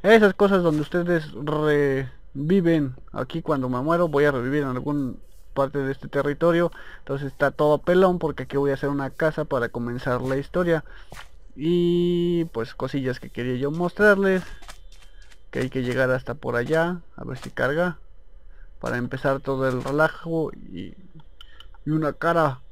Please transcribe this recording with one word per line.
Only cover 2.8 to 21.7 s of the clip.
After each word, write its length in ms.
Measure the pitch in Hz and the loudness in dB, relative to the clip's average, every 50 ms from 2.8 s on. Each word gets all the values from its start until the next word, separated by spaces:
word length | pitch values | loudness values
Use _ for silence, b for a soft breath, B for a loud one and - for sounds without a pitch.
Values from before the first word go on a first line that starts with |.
| 143 131 127 - - - | 2 0 -4 -10 -16 -10
aquí 280 | - - 127 - - 165 | -6 -6 -6 -4 -6 -6
cuando 280 | - - 151 135 127 127 | -2 0 0 0 0 -2
me 120 | 127 123 | -2 -2
muero, 280 | 135 156 170 175 175 165 | 0 2 2 2 2 2
voy 160 | 143 143 147 | 4 4 4
a 80 | 147 | 4
revivir 300 | 139 127 120 131 139 151 | 4 2 0 0 0 0
en 60 | 143 135 | 0 0
algún 520 | 127 127 - 139 147 147 139 123 - - - - - - - - - | -4 -4 -2 -2 -2 -2 -2 -4 -6 -10 -14 -16 -16 -16 -16 -6 -2
parte 240 | 139 139 135 135 143 | -2 -2 0 0 -2
de 140 | 135 131 | -2 -2
este 160 | 139 - - - | -4 -6 -8 -4
territorio. 600 | - 143 139 147 143 - 165 170 170 170 175 165 B B B B B B | -2 0 0 0 0 2 2 4 4 4 2 0 B B B B B B
Entonces 300 | B - 135 139 143 135 | B -6 -6 -4 -4 -8
está 220 | - - 147 139 | 0 2 0 0
todo 260 | 135 - 151 151 151 139 | 2 4 4 4 4 4
pelón 400 | - - 180 180 190 185 180 175 | 4 4 6 6 6 6 4 2
porque 240 | 165 151 135 - | -2 -4 -4 -4
aquí 140 | 131 123 - | -8 -2 0
voy 160 | 139 139 143 | 0 2 2
a 20 | 139 | 0
hacer 160 | 131 - 139 | 0 0 -2
una 200 | 143 139 135 131 | -2 -2 -2 -4
casa 340 | - - 165 156 156 - 151 | -2 0 0 0 2 0 -4
para 260 | - 143 127 117 117 | -2 0 0 0 -2
comenzar 500 | - 123 117 117 120 127 - 135 123 123 | -2 -4 -4 -4 -6 -4 -2 -2 -2 0
la 160 | 123 131 131 | 0 -2 -2
historia. 480 | 139 139 - - 175 180 170 165 156 B B B B B B B B B B B - - - - | -4 -4 -2 -2 0 2 2 2 0 B B B B B B B B B B B -16 -16 -16 -10
Y 880 | - 143 165 175 175 175 175 175 175 175 175 175 175 175 175 175 170 165 | -4 0 2 4 4 4 4 4 4 4 2 2 2 2 2 2 0 0
pues 280 | 170 - 117 113 - - | -2 -4 -6 -6 -6 -6
cosillas 460 | - - 135 - 139 131 127 123 - | -6 -6 -2 -2 -2 -2 -2 -4 -4
que 100 | - - | -8 -10
quería 260 | - - 120 127 127 | -8 -4 -4 -2 -2
yo 140 | 123 135 143 | -2 -2 -2
mostrarles, 720 | 151 170 175 175 - - 208 208 202 190 196 190 190 185 175 - - - - - - - - - - - b b b b b b b b - - | 0 0 -2 -2 2 6 6 6 6 6 4 4 2 2 0 -6 -12 -12 -12 -14 -14 -16 -16 -16 -18 -16 b b b b b b b b -16 -8
que 100 | - - | -4 -2
hay 100 | 131 131 | -2 -2
que 120 | - 135 | -2 -2
llegar 280 | 123 123 123 127 131 127 | -2 0 2 2 2 2
hasta 240 | 127 127 127 - 127 | 2 0 -2 -6 -8
por 220 | 151 - 123 120 | -6 -4 -2 -2
allá, 440 | 120 123 139 156 160 170 170 180 175 - - - | -2 0 2 2 2 2 0 -2 -6 -8 -14 -14
a 80 | - - | -12 -10
ver 140 | - 131 127 | -10 -10 -10
si 120 | - - | -10 -10
carga, 480 | - - 123 127 147 160 175 180 156 - - - - - - - - b b b b b b b b - | -4 -2 0 0 2 2 0 0 -2 -6 -14 -18 -18 -18 -18 -18 -18 b b b b b b b b -8
para 160 | - 117 120 | -6 -4 -2
empezar 440 | 120 123 123 - 135 - 143 135 135 | -2 -4 -4 -6 -2 0 0 0 0
todo 280 | - 135 135 131 131 131 | -2 -4 -2 0 0 0
el 140 | 127 123 | 0 -2
relajo 680 | - 135 139 151 156 160 160 - - 165 165 165 156 - | -2 -2 2 2 2 2 0 -4 -6 -4 -2 -2 -2 -4
y, 420 | - 107 - - - 87 95 90 - - - - - 160 - - - B B B B B B B | -6 -10 -14 -12 -10 -10 -12 -12 -12 -16 -16 -16 -16 -16 -16 -16 -18 B B B B B B B